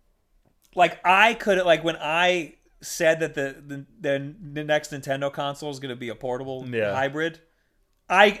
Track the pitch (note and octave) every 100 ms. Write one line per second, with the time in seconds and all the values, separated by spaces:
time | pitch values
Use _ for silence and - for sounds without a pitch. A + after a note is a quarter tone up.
0 | _ _ _ _ _ _ _ F3+ E3+ -
1 | F3 F#3+ A3 A3+ G#3+ F#3 F3+ D#3+ E3 D#3+
2 | D3 E3 F3+ F3+ C#3+ _ _ _ - -
3 | E3 D#3+ D#3+ D3 C#3 C3+ C#3+ C#3 C#3 -
4 | D#3 C#3 C#3 D#3 D3+ C#3+ D3+ D3+ - C#3+
5 | C#3 C3+ C#3 D3 C#3+ C#3 D3+ C3+ C3+ B2
6 | B2 G#2+ B2+ B2 C3+ C3 C3 A#2 G#2 A2+
7 | C#3 D3+ E3 D#3+ _ _ _ _ _ _
8 | - F#3 G#3 G3